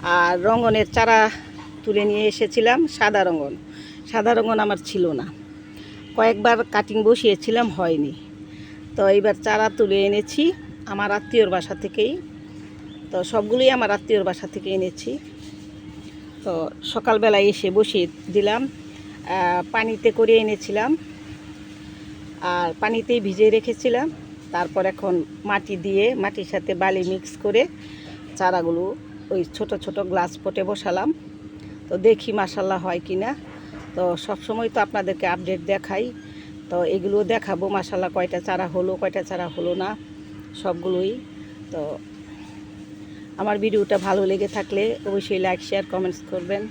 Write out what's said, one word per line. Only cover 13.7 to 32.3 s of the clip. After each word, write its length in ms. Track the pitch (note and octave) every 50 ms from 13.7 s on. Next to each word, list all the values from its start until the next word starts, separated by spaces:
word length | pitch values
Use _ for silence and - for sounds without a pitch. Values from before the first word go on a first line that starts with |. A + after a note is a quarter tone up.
| C4
আমার 120 | B3+ A#3 G3 G3+
আত্মীয়র 280 | G3 - - A3+ G3+ F#3+ F#3
বাসা 180 | F3+ - - - -
থেকে 160 | G3+ - F#3+ F#3+
এনেছি। 340 | F#3+ F#3 F3+ E3+ - - A3+ C4 D4+ - - - - - - - - - - - - D4+ D#4 - - - - - - - - - - -
তো 100 | G3 F3 E3 D#3+ - - - - - -
সকালবেলায় 520 | A3+ G#3 B3 A3+ G#3+ G#3+ A3 G#3 G3+ G3+ G3+
এসে 160 | G3 - - F#3+ F#3
বসিয়ে 280 | G#3 G#3+ - - G3 F3 D#3+ - - - - F3
দিলাম, 260 | G#3 G3+ G#3 G#3+ A#3+ C4+
আহ, 960 | C4+ - - - - - - - - - - - - F3+ F#3+ F3+ F3 F3+ F3+ F3 - -
পানিতে 360 | A3+ A3 A3+ A3 G#3+ - A3+ G#3+
করে 160 | - A3+ A3 A3+ A3+ A3
এনেছিলাম, 480 | G#3+ G#3 G3+ - - G3 G#3 A3 C4 D#4+ E4 - - - - - - - - - - - - - - - - - - - - - - - - - - - - - F3+
আর 180 | F3+ F3 F3+ E3+ E3 -
পানিতেই 380 | G#3+ G#3+ A3+ A3+ A3+ - A#3+ A#3+ G3
ভিজিয়ে 260 | G3 F#3 F#3 G#3+ G#3+ G#3+
রেখেছিলাম। 500 | A3 G#3+ B3 A3 - - B3+ A#3 - D4 D#4+ - - - - - - - - -
তারপর 280 | F3 F3+ D#3 D3 F#3+ F#3 F#3+ G3
এখন 200 | - G#3 F#3+ F3+ E3+ D#3 - - - - G#3
মাটি 260 | G3+ G3+ G3+ G#3 G3+ F3+ E3
দিয়ে, 200 | G3+ G3 G3 G#3 A#3+ C4 - F#3+
মাটির 240 | G3+ G3 G#3 F#3 - -
সাথে 180 | F#3+ G3 - F#3+ F3
বালি 200 | F#3+ F#3+ F#3+ F#3+ F3+ F3
মিক্স 200 | F#3+ F#3 - - - - -
করে 180 | G#3 G3+ A#3 D4 F4+ - - - - - - - - - - - - -
চারাগুলো 460 | - F#3+ F#3 F#3 F3 E3 E3 E3+ E3+ F3+ F#3+ B3+ D#4 - - - - - - G3
ওই 80 | F#3 E3+ - -
ছোট 140 | - G#3+ G#3 - F3+ -
ছোট 140 | G3 D#3 G3+ G3 F#3
গ্লাস 200 | F#3 F#3 F3 F3+ - - -
পটে 200 | G3 - G3 F#3+ F#3
বসালাম। 400 | G#3 F#3+ - G3 F3+ F#3 G3 D4+ D#4+ - - - - - - - - - - - - - -
তো 60 | - F3+ F#3 F#3
দেখি 260 | A3+ A3 G#3 - A#3+